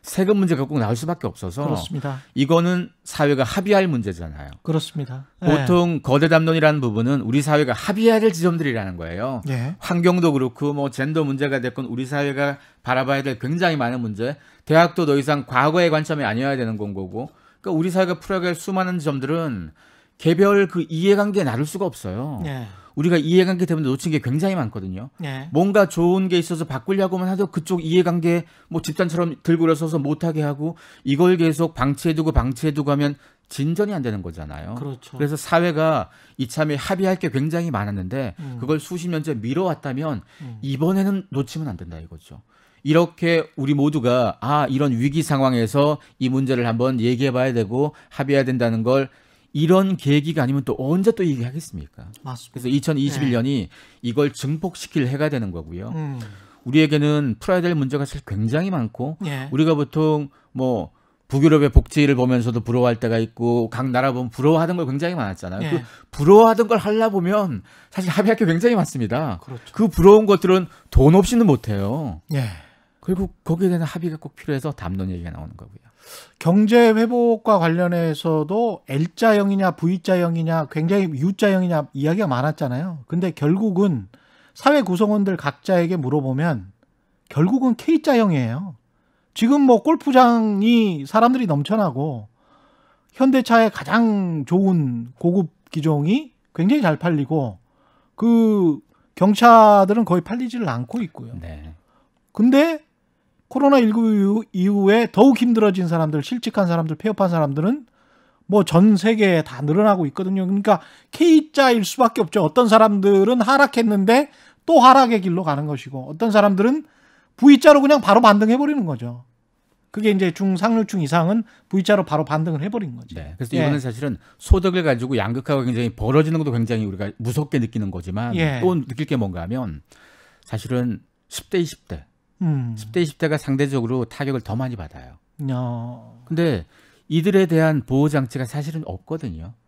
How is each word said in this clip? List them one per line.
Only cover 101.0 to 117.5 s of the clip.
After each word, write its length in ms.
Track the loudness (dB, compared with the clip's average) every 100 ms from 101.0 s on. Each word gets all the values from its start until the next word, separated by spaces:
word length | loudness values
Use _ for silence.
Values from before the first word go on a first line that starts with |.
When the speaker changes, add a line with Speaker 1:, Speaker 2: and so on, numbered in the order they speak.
Speaker 2:
있고요. 320 | -8 -10 -16 -14
Speaker 1:
네. 320 | -14 -16 -18 -20 _ _ _ _ _
Speaker 2:
근데 560 | 2 4 6 4 -2 _ _ _ _ _ _ _
코로나 300 | 0 4 6
일구 340 | 4 2 2
이후-, 300 | 2 2 0 -2
이후에 560 | -2 0 4 4 4 2
더욱 260 | 6 6 6
힘들어진 500 | 2 4 2 2 -2
사람들, 360 | 0 0 -2
실직한 440 | -4 -6 -4 -2 0
사람들, 300 | 0 -2 -4
폐업한 320 | -4 0 0
사람들은 560 | 0 0 0 -2 -2 -8 _ _ _ _ _
뭐 180 | 0 0
전 320 | 4 6 6
세계에 460 | 4 2 2 2 2
다 200 | -2 -6
늘어나고 440 | -2 2 2 2 -2
있거든요. 380 | -4 -4 -4
그러니까 340 | -2 -2 2 0 -2 -20 _
K자일 720 | 0 4 4 4 2 2 2
수밖에 380 | -2 0 0 2
없죠. 220 | -2 0
어떤 240 | 2 2 4
사람들은 720 | 6 6 4 4 4 4 2
하락했는데 920 | 2 4 4 2 2 2 4 4 2 _ _ _
또 140 | 4 8
하락의 420 | 10 8 6 2
길로 220 | 0 -2
가는 220 | -2 -2
것이고 440 | -4 -8 -8 -12 -12
어떤 220 | -4 2
사람들은 540 | 4 4 4 2 0 -6 _ _ _ _
V자로 460 | 6 8